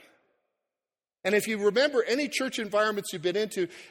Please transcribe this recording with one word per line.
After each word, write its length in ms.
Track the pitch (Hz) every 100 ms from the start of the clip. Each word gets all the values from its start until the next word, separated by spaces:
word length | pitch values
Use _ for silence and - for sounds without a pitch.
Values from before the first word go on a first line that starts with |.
| - _ _ _ _ _ _ _ _ _ _ _
And 100 | 185
if 140 | 208 208
you 100 | 214
remember 460 | 208 208 294 269 202
any 220 | 254 285
church 320 | - 262 -
environments 540 | 208 208 214 208 -
you've 80 | 185
been 160 | 170 196
into, 320 | 214 196 170 - -